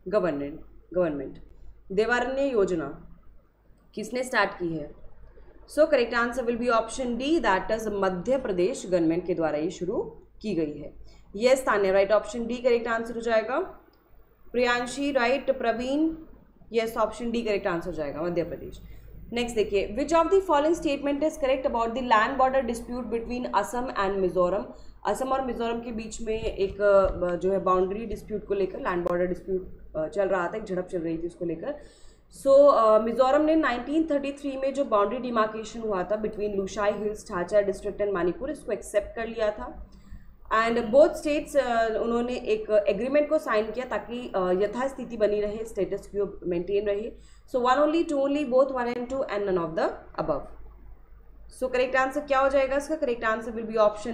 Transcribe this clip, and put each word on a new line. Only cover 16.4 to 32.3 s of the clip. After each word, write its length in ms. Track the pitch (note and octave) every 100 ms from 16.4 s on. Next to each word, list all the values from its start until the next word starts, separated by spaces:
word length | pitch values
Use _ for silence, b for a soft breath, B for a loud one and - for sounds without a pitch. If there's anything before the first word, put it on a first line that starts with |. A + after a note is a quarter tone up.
| - - -
yes, 240 | A3+ A3+ A3+
option 340 | G#3+ - A#3
D 140 | A#3 A3+
correct 220 | G3 G3+
answer 220 | E3+ E3+
हो 60 | D#3
जाएगा, 260 | C#3+ C#3+
मध्य 220 | F3 F3
प्रदेश। 380 | D#3+ - - - - B B B -
Next 220 | A#3+ A#3 G#3+
देखिए, 420 | G3 G3 - G#3+
which 140 | C#4+
of 180 | E4 D#4+
the 80 | G4
following 400 | F#4+ D4 D#4 E4
statement 420 | D#4 C#4 C#4+ C#4+
is 100 | D#4
correct 340 | - C4 C4 C4+
about 220 | A#3 A3+ A3+
the 60 | B3
land 280 | G#3+ A#3 C4
border 260 | C4 C4+ A#3
dispute 380 | A#3 - B3 G#3+
between 420 | A3+ A3+ B3 B3+ A3+
Assam 320 | G#3 B3 C4 - G3
and 220 | G3 F#3
Mizoram? 360 | F3+ F3+ G3 B3 B B B -
Assam 200 | G#3 C4
और 140 | C4+ C4
Mizoram 360 | A3+ A#3 A#3
के 100 | A#3+
बीच 300 | A3 A3 -
में 200 | A3 A3
एक, 400 | A3 - G3 G3
अ, 540 | G3+ G3 F#3+ E3+ F3+ F3
जो 160 | F#3
है 80 | F#3+
boundary 460 | F3 F#3 F#3 G#3 A3+
dispute 400 | G#3 - G#3 -
को 80 |
लेकर, 260 | G3 F#3 -
land 280 | - F3+ F3
border 180 | F3 F3+
dispute, 540 | F3 - F#3 F#3 - - D#3
अ, 120 | D#3
चल 200 | G3 F#3+
रहा 200 | F#3+ E3+
था, 100 | A3
एक 60 |
झड़प 220 | F#3+ F3+ F3+
चल 140 | F#3
रही 180 | E3 D#3+
थी 100 | E3+
उसको 180 | - F3
लेकर। 300 | D#3+ A3+ D4 B B B B _